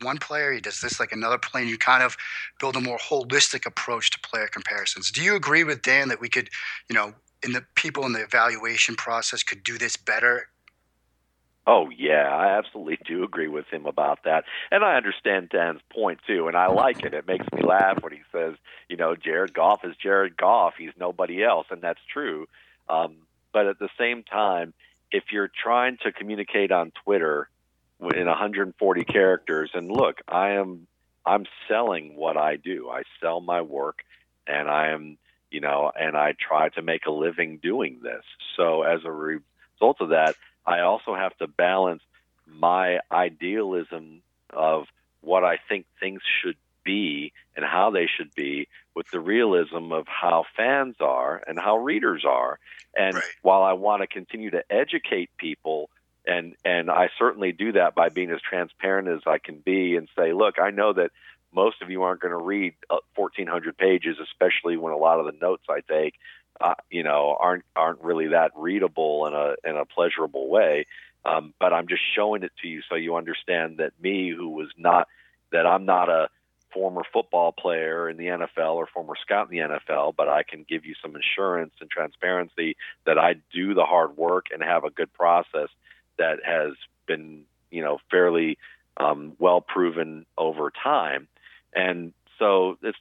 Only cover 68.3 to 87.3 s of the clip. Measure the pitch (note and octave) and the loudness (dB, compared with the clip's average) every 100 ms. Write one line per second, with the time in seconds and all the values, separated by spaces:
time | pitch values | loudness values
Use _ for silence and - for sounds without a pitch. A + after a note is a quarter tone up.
68.3 | E2 D#2+ D#2 E2 G2+ F#2 D#2+ D#2 D2+ D2+ | 4 2 0 -4 0 0 0 0 0 -2
69.3 | D2 D2 C#2 E2 D2+ C#2+ - F2 - D#2 | -2 -2 -4 -4 -4 -4 0 0 0 -4
70.3 | C#2 C2+ F#2+ F#2 D2 D2 - - _ - | -4 0 4 4 2 -2 -10 -20 _ -2
71.3 | D#2+ D#2 - F#2 E2+ E2+ F2+ - - G#2 | -2 -4 0 2 2 0 -2 -2 0 0
72.3 | G#2+ F#2 - F2 D#2+ - E2+ E2 E2+ E2 | -2 -6 -10 -12 -12 -6 -4 -2 -4 -4
73.3 | D#2+ - E2+ E2 D#2+ D#2 - F2+ G2 F#2 | -8 -4 -2 -2 -2 -4 -4 -4 -2 -2
74.3 | E2+ F2 D#2 D2+ - E2+ F2 - _ _ | -4 -8 -8 -10 -2 4 4 2 _ _
75.3 | _ _ F2 F2 F#2 F#2+ F#2 F2 E2 D#2 | _ _ 2 4 2 4 2 4 2 0
76.3 | _ _ _ _ F#2+ F#2+ F2+ E2+ A#2 A2 | _ _ _ _ -6 -4 -4 -4 -4 -2
77.3 | F2 E2+ - F#2 E2 D#2+ E2 E2+ E2 F2 | 0 0 0 -4 -2 -2 -4 -6 -6 -6
78.3 | F2 E2+ - D#2+ E2 D#2+ - D#2 D2+ - | -4 -6 -4 -2 -2 -4 -8 -10 -10 -2
79.3 | G2+ G#2 F2 D#2 D2 - D2 D2 - D2 | -2 -2 -4 -4 -6 -4 -2 -2 0 2
80.3 | D2 D2+ D#2 D#2 D#2+ D#2 D2+ D#2+ D2 - | 2 0 -10 -10 -10 -10 -16 -14 -6 -4
81.3 | - G2 F2 D#2+ - D#2 F2 D#2 - F2+ | -2 -2 -2 -4 -12 -10 -6 -6 -4 -2
82.3 | F2+ E2+ - E2 D2+ - - - D#2+ E2 | -2 -4 -6 -6 -6 -12 -6 2 4 4
83.3 | E2 _ E2+ F#2+ F#2+ D2+ F2 D#2+ D2 E2 | 2 _ -6 -2 2 4 4 2 0 0
84.3 | F2+ - D#2+ D#2 E2+ D2 - E2 - F2 | 0 -2 -6 0 0 -2 -6 -8 0 4
85.3 | F2 E2+ D#2 D2 _ _ _ _ - E2 | 4 2 -4 -6 _ _ _ _ -2 -2
86.3 | D#2 - E2 D2+ C#2 - _ - D#2+ D#2 | -2 -2 -2 -2 -6 -18 _ -8 -8 -8